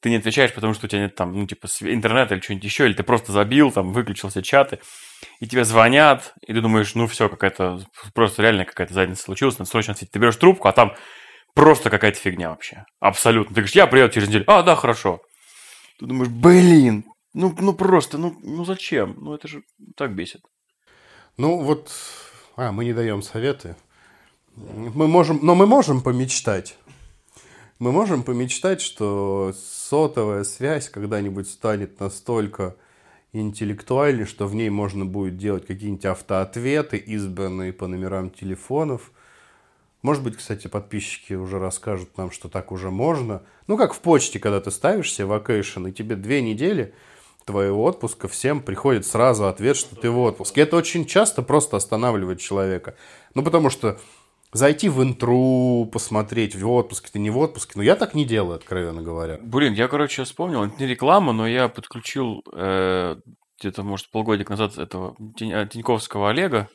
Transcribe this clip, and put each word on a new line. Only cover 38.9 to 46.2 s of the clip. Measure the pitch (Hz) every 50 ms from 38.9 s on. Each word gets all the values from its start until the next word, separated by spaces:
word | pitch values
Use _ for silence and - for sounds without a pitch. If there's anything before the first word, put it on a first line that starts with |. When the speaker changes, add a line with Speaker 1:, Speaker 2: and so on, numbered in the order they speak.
| 131 117 - _ _ _ _ _ _ _ _ _ _ _ _ _ _ _ _ _ _ _
Speaker 2:
Может | - 135 151 139 131
быть, | 120 107 -
кстати, | - - 110 101 - -
подписчики | - 104 101 _ - 104 - - - - _ - 98
уже | 92 92 92 95 95
расскажут | 92 92 90 - - 110 104 92 92 - _ -
нам, | 92 90
что | - - - 92
так | - 95 90 -
уже | 95 92 92 95
можно. | 92 98 123 156 170 147 127 113 104 92 - _ _ _ _ -
Ну, | 202
как | 220 254 - -
в | -
почте, | - 170 165 139 - - - 101
когда | - 110 104 98
ты | 95 98
ставишь | 95 - - 151 202 214 160 -
себе | - - 101
вакейшн, | 95 104 107 104 - 120 107 98 - - 98 90 95
и |
тебе | 95 - 110 110 117
две | 95